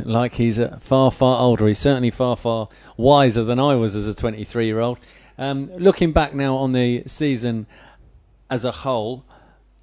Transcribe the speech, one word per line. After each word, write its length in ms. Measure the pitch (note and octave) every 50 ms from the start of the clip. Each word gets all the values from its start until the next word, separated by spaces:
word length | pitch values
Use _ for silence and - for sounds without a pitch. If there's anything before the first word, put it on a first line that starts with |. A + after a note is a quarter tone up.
| G#2+
like 300 | A#2 A2+ A#2 B2 A#2+ -
he's, 260 | - A#2 A#2 G#2+ A2+
uh, 180 | A#2 - - -
far, 280 | - - C3 C3 C3+ B2+
far 300 | - - C3+ B2+ B2+ A#2+
older. 260 | B2 B2 A#2 G#2 G#2+
He's 120 | G#2+ G#2 -
certainly 320 | - C#3+ C#3 B2+ B2 A#2
far, 260 | - - B2+ B2 A#2
far 320 | - - A#2 A2+ A2+ A2 - _ _ - - _ -
wiser 440 | A#2 C3+ D3 C#3+ C#3 B2 G#2+ A#2
than 160 | A2 A2+ A#2+ B2+
I 160 | C#3 D3 C#3
was 200 | A#2+ A2+ G#2+ G2
as 100 | G#2+ G#2
a 60 | G#2+ G2
twenty-three-year-old. 840 | - A#2+ A#2 G#2+ G#2+ G#2 - - A#2+ A2+ A2 A2 A2 A#2 B2 B2 - _ _ _ - _ _ _ -
Um, 320 | C#3 C#3 C#3 C3+ C#3 - F#3 F3+
looking 340 | F3 G3 F3+ - F3+ E3
back 220 | D3+ E3 D3+ C3+ C#3
now 220 | C#3 C#3 C3+ C3
on 160 | C3 C3+ C3
the 320 | B2+ B2+ B2 A#2+ A#2+ A#2+ -
season 600 | - - - D#3 C#3+ C3 A2+ A#2+ A#2+ A#2 A2 G#2 - - - - - _ _ _ _ _ _ _ _ _ _ _ _
as 160 | B2+ A#2 A#2+
a 40 | B2
whole, 540 | A2 - - C3+ B2+ A2+ G#2 A2+ B2+ C3+ - _ - - _ _ _ _ _ _ _ _